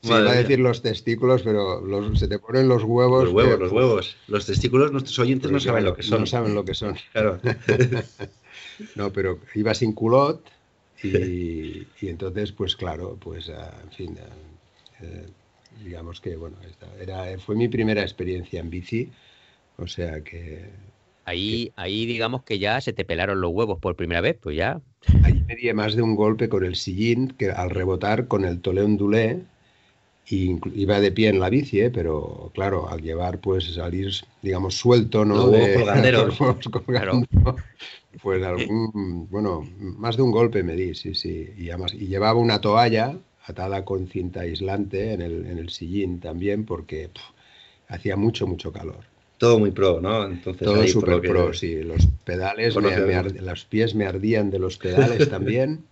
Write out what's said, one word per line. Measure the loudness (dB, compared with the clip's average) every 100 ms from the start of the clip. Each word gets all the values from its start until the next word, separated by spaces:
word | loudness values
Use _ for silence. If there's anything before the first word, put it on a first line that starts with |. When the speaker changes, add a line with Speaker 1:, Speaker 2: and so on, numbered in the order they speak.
Speaker 1:
Sí, | 4
Speaker 2:
Madre | 4
Speaker 1:
iba | 6
a | 4
Speaker 2:
mía. |
Speaker 1:
decir | 4 4
los | 4 2
testículos, | -2 -4 -4 0 4 2
pero | 2 0 0 -4
los, | -4 -4 0 0
se | 0
te | -4
ponen | -2 2 4
los | 4 2
huevos | 4 4 6 4
Speaker 2:
Los |
huevos, | 6 6 4
Speaker 1:
que, |
Speaker 2:
los | 2
Speaker 1:
puf. | 2
Speaker 2:
huevos. | 4 2 0 -12 -4
Los | -4 0
testículos, | 0 2 4 4
nuestros | 0 -6 -2
oyentes | 0 2 0
no | 0
Speaker 1:
Porque, | 2
Speaker 2:
saben | 2
Speaker 1:
claro, | 0
Speaker 2:
lo | -2
que |
son. | 0 0
Speaker 1:
no | 2
saben | 0 0 -2
lo | -2
que |
son. | -6 -6 -8 -6
Speaker 2:
Claro. | 0 0 0
Speaker 1:
<laughs> | -2 -2 0 2 2 0 -6 _ -16 _ _ -20 -20 -18 -16 -6
No, | -6
pero | -2 -4 -4 -8 -4
iba | -2
sin | 0 -2
culot | 0 4 4 4 0 -10 _ _ _ _ _
y, | -2
Speaker 2:
<laughs> | -2 -2 -4 -6 -6 -10 -12 -16 _
Speaker 1:
y | -10
entonces, | -8 -8 -6 -8
pues | -6 -6 -6
claro, | -8 -8 -10 -12
pues, | -14 -16 -14
ah, | -16 -16 -18
en | -20
fin, | -14 -14 -14
ah, | -18 -20 -20 -20 _ _ _ _
eh, | -18 -16 -18 -20 _ _ _ -20
digamos | -18 -16 -14 -14
que, | -12 -12
bueno, | -14 -16 -20
esta | -20 -20 -16
era, | -12 -10 -10 -12
fue | -4 0
mi | 0
primera | 0 0 0
experiencia | -2 -6 -6 -6 -8 -10
en | -8
bici, | -10 -6 -6 -6 -12 _ _ _ _ _ _
o | -12
sea | -8 -8 -8
que | -12 -16 -14 -16 -18 -20 -20 _ _ _ -8
Speaker 3:
Ahí, | -6 -4 -4 -6
Speaker 1:
que | -8
Speaker 3:
ahí | -6 -4 -4
digamos | -2 -4 -4
que | -6 -4
ya | -2 -2
se | -4
te | -6 -4
pelaron | -2 -2 0
los | 0
huevos | 0 -2 -2
por | -4 -4
primera | -2 0
vez, | 0 -2
pues | -6 -4
ya. | -4 -4 -12 _ 4 6
Speaker 1:
Ahí | 8 6 2
me | -2
di | -2
más | 0 0 2
de |
un | 2 4
golpe | 2 2 0
con | 0 -2
el | -4
sillín, | -6 -2 0 2 0 -2
que | -4
al | -2 -4
rebotar | -2 -2 -2 0 0 0
con | 0 0
el | -2
tole | -2 0
ondulé... | 2 2 2 2 2 -2 -10 _ _ _ _ _ _ _ -6
y | -2 -2
inclu-, | -2 -6 -4
iba | 0 4
de | 2
pie | 4 4
en | 4
la | 2
bici, | 0 0 2
¿eh? | 2
Pero | 0 -2 -4 -6 -12 -14 -4
claro, | -2 -2 -4
al | -8
llevar, | -6 -4 -4 -4
pues, | -2 -2 -2 -6
salir, | -6 -4 -4 -6 -12 _
digamos, | -4 -2 -2 0
suelto, | 4 6 6 2
¿no? | 4 6
Speaker 2:
Los | 8
huevos | 8 6
Speaker 1:
De | 4
Speaker 2:
colganderos. | 4 4 6 6 2
Speaker 1:
<laughs> |
los | 2
huevos | 2 2 -2
colgando. | -6 -2 -2 2 0 4
Speaker 3:
Claro. | 6 6 2 -8 _ -20 -20 _ -8
Speaker 1:
Pues | -2 0
algún, | 0 -2 -2 -2 -2 -4 -6 -6 -6
bueno, | -4 -2 -4 -6 -12
más | -12 -8 -6 0
de |
un | 2
golpe | 4 2 2
me | -2 -2
di, | -4 -6
sí, | -8
sí. | -8 -6 -8 -10 -12
Y | -10
además, | -6 -8
y | -8 -6
llevaba | 0 2 4
una | 4 2
toalla | 2 4 4 4 0 -4 -16 _ -16
atada | -10 -6 -6 -4
con | -6 -6
cinta | -6 -8 -8
aislante | -8 -6 -6 -4 -4 -4 -4
en | -4
el, | -6 -8 -8
en | -10
el | -10
sillín | -12 -8 -4 -4 -6
también, | -10 -6 -4 -4 -4
porque, | -8 -8 -12 -12
puf, | -16 -20 _ _ _ -20 _ _
hacía | -8 -4 0
mucho, | 0 0 -4
mucho | -4 -8
calor. | -10 -12 -14 -20 _ _ _
Speaker 2:
Todo | 4 6
muy | 4
pro, | 4 2 4
¿no? | 2 0 -2
Entonces, | -6 -8 -4 2
Speaker 1:
Todo | 4
Speaker 2:
ahí, | 6
por | 4
Speaker 1:
súper | 4 2
Speaker 2:
lo |
que | 4
Speaker 1:
pro, | 2 2
sí. | 0 -4 -4
Los | -4 6 6 6 -4
pedales, | -4 -4 0 0 2
me, |
me | 2
Speaker 2:
Conocemos. | 2 2 2 0
Speaker 1:
ard-, | -4
los | -8 -10
pies | -4 0 0 0
me | -2
ardían | -2 0 0 0
de | -2
los | -4 -4
pedales | -2 4 4 4 2
Speaker 2:
<laughs> |
Speaker 1:
también. | 2 -2 0 0 -2 -10